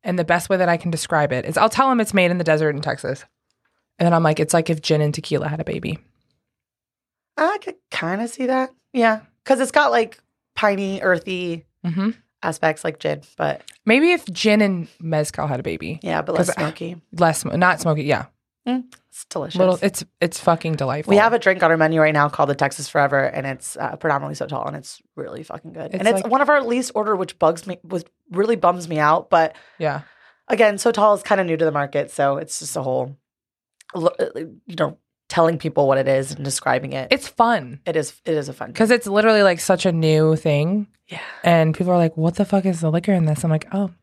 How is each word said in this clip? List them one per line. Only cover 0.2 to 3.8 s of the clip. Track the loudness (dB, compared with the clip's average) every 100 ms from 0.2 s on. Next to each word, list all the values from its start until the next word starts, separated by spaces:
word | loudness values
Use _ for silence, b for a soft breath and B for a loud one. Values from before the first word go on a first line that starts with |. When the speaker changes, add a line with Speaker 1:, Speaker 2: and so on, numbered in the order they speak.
Speaker 1:
best | 0 0 2
way | 0
that | 2
I | 0
can | -2
describe | -6 -2 0 0
it | -2
is | -4 2
I'll | 2
tell | 4 2
'em | 2
it's | 0
made | 2 2
in | 2
the |
desert | 2 2 2
in | -2
Texas. | -4 -6 -6 -8 -12 _ _ _ _ _